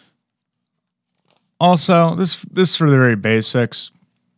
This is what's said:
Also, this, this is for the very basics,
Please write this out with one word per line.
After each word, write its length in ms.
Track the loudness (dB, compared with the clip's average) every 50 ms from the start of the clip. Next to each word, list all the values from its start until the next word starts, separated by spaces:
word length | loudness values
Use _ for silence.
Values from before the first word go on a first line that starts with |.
| _ _ _ _ _ _ _ _ _ _ _ _ _ _ _ _ _ _ _ _ _ _ _ _ _ _ _ _ _ _ _ 0
Also, 540 | 2 2 2 2 2 2 2 2 2 2 0
this, 220 | -2 -4 -4 -6
this 340 | -8 -10 -6 -4 -2 -2 -2
is 60 | -2
for 140 | 0 2 2
the 60 | 4
very 200 | 4 4 2 0
basics, 760 | 0 -2 -2 -2 -2 -2 -2 -2 -2 -4 -4 -6 -10 -14 -16 _ _ _ _ _ _ _ _ _